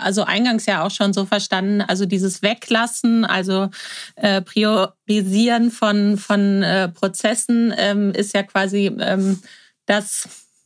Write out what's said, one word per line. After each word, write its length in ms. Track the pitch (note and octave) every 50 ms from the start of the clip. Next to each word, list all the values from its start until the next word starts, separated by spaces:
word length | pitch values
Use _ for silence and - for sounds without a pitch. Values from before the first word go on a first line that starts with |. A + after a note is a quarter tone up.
| -
also 200 | F#3+ F#3+ G#3 F#3
eingangs 440 | - F3 G#3 A#3+ B3 A3+ G#3+ -
ja 160 | - G3 D#3+ D#3
auch 60 | G3
schon 220 | - - G#3 G3 G3
so 120 | G3+ G3
verstanden, 560 | F#3+ G#3+ G3+ G3+ - G3 F#3 F#3 G3 G#3 G3+
also 240 | G3 - F3+ F#3 G3+
dieses 380 | F3+ G3+ F#3 F#3+ F#3+ F#3 - -
Weglassen, 840 | G#3 A3+ - - - A#3 A3 A#3 A#3 - - - A#3 A3+ A3+ A3
also, 440 | - - F#3+ F3+ F#3+ F#3+ F#3+ G3 F#3+ G3 - - - - - - - -
äh, 240 | - - G3+ G3 F#3+
Priorisieren 1300 | F#3 - - G#3 G#3+ G#3+ A3 F#3+ F#3+ - _ _ _ - G#3 G#3+ F#3+ F#3+ F#3+ G#3+ A#3 A#3+ A#3 A#3 A#3 A#3+
von, 440 | A3+ - A3+ G#3 G#3 G#3 G3+ G3+ G#3
von, 440 | G3+ - - G#3 G#3 G3+ G3+ G3 G3
äh, 280 | F#3+ E3+ F3+ F#3+ F#3 F3
Prozessen, 840 | E3+ - - F#3+ F#3+ - - G#3 A#3+ - - - A#3 A#3 A#3 A3+ -
ähm, 360 | - - G3+ G3+ G#3 G#3 G3
ist 240 | F3+ - G#3 G#3 -
ja 80 | G3 G3
quasi, 480 | - - G3 F#3+ F#3+ G3 G3+ G3 F#3+ - -
ähm, 400 | - - F#3 G3 F#3+ G3 F#3+ F3+ - - - - - _ _ _ -
das, 580 | - G3+ G#3 G3+ G#3 - - - - - - - _ _ _ _